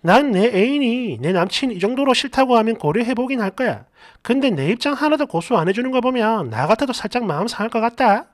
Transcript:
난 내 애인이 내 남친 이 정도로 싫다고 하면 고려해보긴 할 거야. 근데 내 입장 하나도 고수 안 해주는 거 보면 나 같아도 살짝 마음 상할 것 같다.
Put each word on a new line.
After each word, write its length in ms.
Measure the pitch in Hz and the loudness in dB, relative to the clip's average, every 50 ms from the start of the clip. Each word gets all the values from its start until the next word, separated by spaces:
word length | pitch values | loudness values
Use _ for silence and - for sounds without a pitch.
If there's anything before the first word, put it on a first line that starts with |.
난 300 | - 165 185 240 294 285 | 4 6 4 6 6 4
내 140 | 220 180 202 240 220 | 2 2 2 2 4
애인이 640 | 185 202 247 285 294 277 233 233 254 247 220 139 110 | 2 2 2 2 0 0 0 0 -2 -4 -6 -6 -4
내 100 | 127 170 | -2 0
남친 400 | 190 180 170 196 - - - 262 | 2 2 0 0 -2 -2 -2 -2
이 80 | 226 180 | -2 -2
정도로 340 | 175 208 254 262 277 269 247 | -2 -2 0 0 0 2 0
싫다고 440 | - - 269 - - 254 254 247 233 | 0 0 -2 0 0 2 4 4 2
하면 180 | 220 220 226 | 4 2 -2
고려해보긴 640 | - - 147 151 226 240 226 262 214 247 254 277 247 | -2 -2 -2 0 0 -2 -2 -2 -4 -2 -4 -2 -4
할 100 | 214 190 | -4 -4
거야. 340 | 190 - 262 226 143 101 - _ _ _ - - - _ | -4 -2 -4 -4 -4 -6 -10 _ _ _ -20 -20 -20 _
근데 280 | _ - 233 269 269 269 | _ -2 0 2 2 0
내 180 | 208 143 135 160 | 0 0 0 0
입장 240 | 220 240 - 285 285 | -2 0 -2 -4 -2
하나도 340 | 247 294 302 302 294 294 - | 0 0 0 2 0 0 -2
고수 300 | - 165 170 - 247 190 | -2 -6 -2 0 0 0
안 100 | 160 175 | 2 0
해주는 220 | 196 214 247 262 | 0 -2 -2 -2
거 100 | 254 254 | -2 0
보면 480 | 240 254 262 247 220 214 226 220 165 120 | 0 0 0 0 0 0 0 0 -2 -4
나 180 | 110 110 131 156 | -2 -2 0 0
같아도 260 | 214 - 294 254 240 | 2 0 0 -4 -4
살짝 320 | - - 208 - 247 240 | -6 -8 -6 -4 -4 -2
마음 220 | 202 151 143 190 233 | -2 -2 -2 -4 -4
상할 220 | - - 202 226 | -4 -6 -6 -4
것 100 | - 233 | -2 -2
같다. 460 | 220 233 233 - 262 233 196 226 311 _ | -2 -2 -2 2 2 2 4 2 0 _